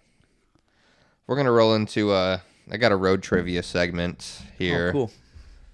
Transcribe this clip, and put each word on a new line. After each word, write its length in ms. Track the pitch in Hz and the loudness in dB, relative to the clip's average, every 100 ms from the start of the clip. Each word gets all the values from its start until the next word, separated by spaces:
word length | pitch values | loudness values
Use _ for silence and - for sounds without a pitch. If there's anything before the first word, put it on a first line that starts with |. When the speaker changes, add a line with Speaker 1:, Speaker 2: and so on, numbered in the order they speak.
| _ _ _ _ _ _ _ _ _ _ _ _ - | _ _ _ _ _ _ _ _ _ _ _ _ -6
Speaker 1:
we're 100 | 131 | -2
gonna 140 | 131 | 2
roll 240 | 117 110 | 4 4
into, 380 | 110 107 113 104 | 2 0 -2 0
uh, 260 | 95 92 92 - _ - | 2 0 -2 -8 _ -12
I 60 | 107 | 0
got 160 | 117 | 2
a 40 | 95 | 4
road 260 | 92 95 | 2 0
trivia 400 | - 92 87 87 | 0 -2 -2 -4
segment 800 | - 90 87 87 87 - - - - - | -4 -2 -2 -2 -6 -6 -14 -18 -16 -6
here. 340 | 90 87 87 | -2 -2 -2
Speaker 2:
Oh, 20 | |
cool. 180 | 143 113 - _ - - - - | -2 -4 -8 _ -20 -20 -20 -20